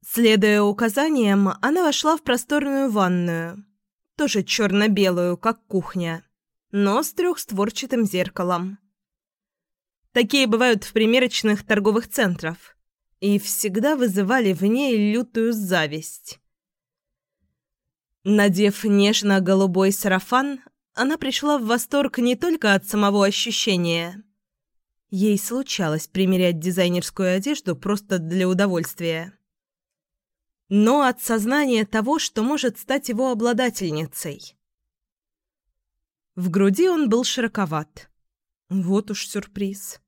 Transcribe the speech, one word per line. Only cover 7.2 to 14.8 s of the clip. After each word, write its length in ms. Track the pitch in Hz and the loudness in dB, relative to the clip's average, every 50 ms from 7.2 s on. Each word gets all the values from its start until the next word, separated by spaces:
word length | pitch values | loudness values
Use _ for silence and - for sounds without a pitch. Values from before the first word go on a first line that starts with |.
| 330 359 349 - - _ 214 190 202 214 - - - 254 - 240 226 | -2 -2 -2 -4 -6 _ -4 -2 -2 -2 -2 -8 -6 -4 0 0 0
зеркалом. 720 | 196 - 180 180 180 - - 185 180 180 170 175 190 196 - _ _ _ _ _ _ _ _ _ _ _ _ _ _ _ _ _ _ _ _ _ _ _ _ _ _ _ | 0 0 -2 -4 -4 -4 -6 -4 -2 -2 -2 -4 -6 -10 -14 _ _ _ _ _ _ _ _ _ _ _ _ _ _ _ _ _ _ _ _ _ _ _ _ _ _ _
Такие 340 | 240 247 - - 285 269 | 0 0 2 4 2 2
бывают 380 | 240 208 226 247 254 233 202 - | 4 2 2 4 4 2 2 -2
в 80 | - - | -4 -2
примерочных 720 | 220 220 220 233 254 254 247 - - - 220 208 202 - | 0 2 4 4 4 2 2 -2 -2 0 0 0 0 0
торговых 420 | - 220 208 202 208 208 220 233 - | 0 0 2 2 2 0 0 -2 -4
центрах 680 | - - 240 190 180 156 - 160 170 - - - _ _ _ _ _ _ _ _ _ _ | -2 0 0 0 0 -2 -4 -8 -8 -8 -16 -20 _ _ _ _ _ _ _ _ _ _
и 180 | - 202 202 202 | 0 0 0 0
всегда 580 | - - - - - 214 180 214 226 285 311 | 0 -4 -6 -4 -4 -2 -2 0 0 2 2
вызывали 560 | 285 247 240 180 196 202 185 240 262 240 196 185 | 2 0 0 2 0 0 2 2 2 2 2 0
в 100 | 156 180 | 2 2
ней 500 | 202 220 247 | 0 2 2